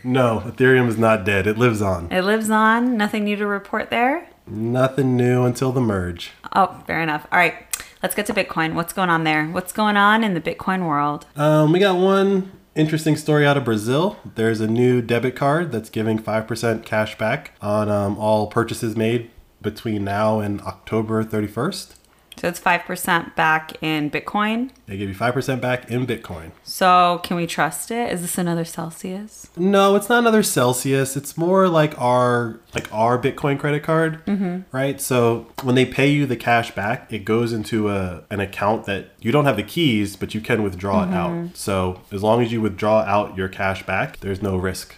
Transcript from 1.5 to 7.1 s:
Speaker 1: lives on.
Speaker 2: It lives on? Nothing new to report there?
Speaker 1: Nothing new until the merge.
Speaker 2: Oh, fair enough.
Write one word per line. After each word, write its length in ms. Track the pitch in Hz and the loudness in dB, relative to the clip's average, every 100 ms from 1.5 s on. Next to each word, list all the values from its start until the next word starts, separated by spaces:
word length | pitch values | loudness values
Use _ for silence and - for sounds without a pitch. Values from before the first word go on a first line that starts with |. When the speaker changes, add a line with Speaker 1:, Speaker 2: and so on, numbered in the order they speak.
| 107 | 2
Speaker 1:
lives 240 | 123 107 | 2 2
on. 280 | 101 90 85 | 0 -2 -2
Speaker 2:
It 120 | 185 | -2
lives 280 | 185 220 220 | 0 0 2
on? 460 | 220 220 226 247 233 | 2 4 4 0 0
Nothing 300 | 208 220 208 | -2 -2 -2
new 100 | 202 | -2
to 100 | 208 | -2
report 440 | 202 196 220 - | -4 -4 -6 -2
there? 400 | 226 247 320 339 _ - | 0 0 0 -6 _ -12
Speaker 1:
Nothing 680 | 107 113 123 131 - 131 123 | -6 -2 2 2 2 2 4
new 260 | 123 123 | 4 4
until 300 | 123 120 131 | 2 0 -2
the 80 | 127 | 0
merge. 500 | 117 98 90 87 - - - - | 0 0 -4 -6 -12 -16 -4 0
Speaker 2:
Oh, 260 | 185 - - | 0 -2 -6
fair 140 | 160 | -4
enough. 260 | 160 | -2